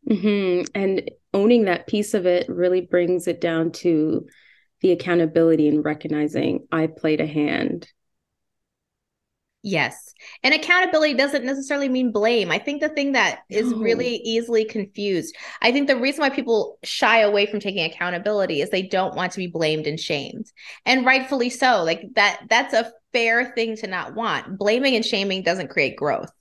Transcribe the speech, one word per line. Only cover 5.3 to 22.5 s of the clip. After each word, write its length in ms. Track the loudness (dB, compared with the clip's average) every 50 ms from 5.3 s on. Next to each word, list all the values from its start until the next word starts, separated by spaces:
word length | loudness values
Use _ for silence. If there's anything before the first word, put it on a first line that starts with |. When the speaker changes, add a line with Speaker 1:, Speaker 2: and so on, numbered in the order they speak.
| 2 4 4 4 4 4 4
Speaker 1:
and 180 | 2 2 2 0
recognizing 800 | -2 -4 -4 -6 -6 -2 -2 -2 -2 -2 -2 -2 -2 -2 -4 -4 _
I 160 | -2 0 0
played 340 | -2 -4 -2 -2 0 0 0
a 60 | 0
hand 600 | -2 -2 -2 -2 0 0 -2 -2 -2 -4 -6 -10 -14 _ _ _ _ _ _ _ _ _ _ _ _ _ _ _ _ _ _ _ _ _ _ _ _ _ _ _ _ _ _ _ _ _ _
Speaker 2:
Yes. 520 | -8 -4 0 0 0 0 -4 -10 -20 -20 -20 _ -20 -20 -20 -4
And 120 | 0 0 0
accountability 600 | 0 2 2 2 2 4 2 2 2 2 2 2
doesn't 280 | 2 0 2 0 -2 -2
necessarily 460 | -2 -4 -4 -4 -4 -4 -2 0 0
mean 240 | 0 0 0 0 0
blame. 360 | 2 2 2 2 2 2 0
I 100 | -2 -2
think 200 | -2 -4 -4 -2
the 80 | -4
thing 240 | -2 -2 -2 -2 0
that 300 | 2 2 2 2 0 -6 -12 _
is 200 | -4 -2 0 0
Speaker 1:
No. 80 | -2 -2
Speaker 2:
really 360 | 0 0 0 0 -2 -4 0
easily 480 | 2 2 2 2 0 0 2 0 0 0
confused, 720 | 0 -4 -6 -8 -6 _ -6 -4 -2 -2 -2 -4 -6 -12 -16 -18 -16 -8 0
I 120 | 0 2 2
think 140 | 2 2
the 100 | 2 2
reason 240 | 2 2 -2 0 2
why 80 | 0 0
people 480 | 0 -2 -2 0 0 0 0 -2 -8 _ -12
shy 360 | -10 -2 0 2 4 6 6
away 260 | 4 4 4 2 0
from 140 | 0 -2 -6
taking 240 | -6 -4 -4 -4 -4
accountability 760 | -4 -4 -4 -6 -4 -4 -4 -2 -2 -2 0 -2 -2 -2 -2
is 80 | -2 -2
they 140 | -2 -4 -2
don't 320 | -2 -2 -2 -2 -2 -2
want 180 | -4 -6 -4 -4
to 40 |
be 100 | -6 -8
blamed 380 | -6 -4 -2 0 0 0 0 -2
and 140 | -4 -6 -6
shamed. 460 | -4 -4 -4 -4 -6 -8 -12 -14 -14 -16 _ -20 -20 -20 -20 -8 _
And 200 | 0 0 2 4
rightfully 440 | 4 4 2 2 -2 -2 -2 -2 -2
so. 340 | -2 0 2 2 4 4 2
Like, 200 | 0 -2 -2 -4 -4 0
that, 280 | 2 2 2 0 -4 -2
that's 240 | 0